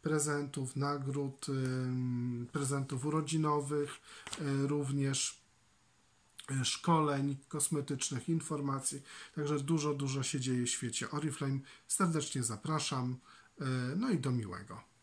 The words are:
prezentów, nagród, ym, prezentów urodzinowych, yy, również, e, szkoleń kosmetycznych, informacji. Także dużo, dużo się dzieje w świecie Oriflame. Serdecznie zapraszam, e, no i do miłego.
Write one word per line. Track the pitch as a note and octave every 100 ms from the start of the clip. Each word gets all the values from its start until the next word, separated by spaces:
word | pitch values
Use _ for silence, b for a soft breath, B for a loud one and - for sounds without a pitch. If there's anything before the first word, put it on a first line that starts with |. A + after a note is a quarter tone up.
prezentów, | D#3+ D#3 D3 D3 C#3+ C#3+ C3 C#3
nagród, | C#3+ C#3+ C3+ C#3 C#3 C3+ -
ym, | C3+ C3 B2+ B2+ B2+ B2+ B2 B2 A#2+ A#2+
prezentów | - C3+ C#3 C3+ C3+
urodzinowych, | D3 D#3 D#3 D#3+ D3+ D3 C#3 D3 C#3+ - B B B -
yy, | C#3+ C#3 C#3
również, | D3 C#3 C#3 C3+ C3+ - - _ _ _ _ _ _ _ _ _ - -
e, | C3+
szkoleń | B2 - - E3 D3+ C#3 C#3+ C#3 -
kosmetycznych, | D3+ - D3+ C#3 C#3 - B2+ -
informacji. | E3 - D3 C#3+ C3+ - C#3 B B B
Także | - D3 D3
dużo, | C#3 E3 D3
dużo | C#3+ C#3 C3+
się | C3 C#3
dzieje | B2+ B2+ A#2+
w |
świecie | - A#2+ - A2+
Oriflame. | D3 D3+ C#3 C#3 C#3 B B B
Serdecznie | - F#3 D#3+ - C3+
zapraszam, | A#2 G#2+ - D#3 - C3+ B2+ B2+ B B B -
e, | C3+ B2+ B2 D#3+
no | B3+
i | F3+
do | C3
miłego. | B2 G#2 F2 G2+ F#2 - _